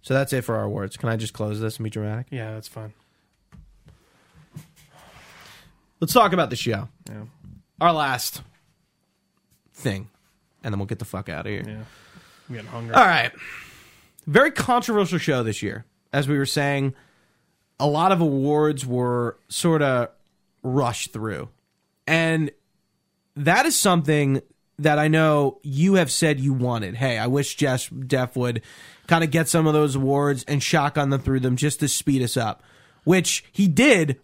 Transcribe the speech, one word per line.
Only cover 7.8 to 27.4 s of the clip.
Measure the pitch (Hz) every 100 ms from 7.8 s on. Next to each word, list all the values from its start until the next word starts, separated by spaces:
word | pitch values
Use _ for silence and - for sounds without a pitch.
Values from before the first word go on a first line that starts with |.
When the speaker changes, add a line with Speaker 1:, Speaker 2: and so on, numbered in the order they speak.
Speaker 1:
Our | 165
last | 160 143 123 - - - _ _ _ _ _ _ _ _ _ _ _ _
thing, | - 135 98 113 _ _ _ _ _
and | -
then | 101
we'll | 98
get | 104
the |
fuck | - 95 98
outta | 80 92
here. | 101 104
Speaker 2:
Yeah. | 107 113 - - - _ _ -
I'm |
getting | 120 107
hungry. | 120 117
Speaker 1:
All | 117
right. | 208 160 117 - - - - - - _ _ - -
Very | 160 294
controversial | - - 247 240 214 180 170
show | - 131
this | 110 104
year. | 101 110 - _ _
As | 139 139
we | 143
were | 135
saying, | 151 143 139 139 131 _ _ _ _ _ _ _ _
a | 147
lot | 147 180
of | 185
awards | 165 139 139 147 151 143 127
were | 123 123 123 120 - _
sorta | - 175 160 143 127 117 _ _ _ _ _
rushed | 131 131 123 - -
through. | 110 110 82 - _ _ _ _ _ -
And | 165 165 160 151 _ _ _ _ _ _ _ _ -
that | 143 190 302
is | -
something | 208 175 147 151 139 135 - _ _ -
that | 151 147
I | 151
know | 160 156 151 139 -
you | 147 139 180
have | 190 151
said | - 165 143
you | 135
wanted. | 131 123 117 101 113
"Hey, | 131 117
I | 117
wish | 139